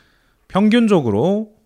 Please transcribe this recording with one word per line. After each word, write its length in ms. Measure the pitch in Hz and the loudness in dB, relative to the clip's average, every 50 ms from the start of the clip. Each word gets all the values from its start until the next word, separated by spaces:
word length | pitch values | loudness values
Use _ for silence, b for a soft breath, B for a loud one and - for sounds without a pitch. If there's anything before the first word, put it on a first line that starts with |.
| b b b b b b b b b _ | b b b b b b b b b _
평균적으로 1080 | - 185 208 214 214 240 233 214 208 165 135 117 98 101 135 180 202 214 220 214 _ _ _ | -4 -2 0 2 2 2 2 2 2 0 0 0 -2 -2 -2 -2 -2 -4 -6 -10 _ _ _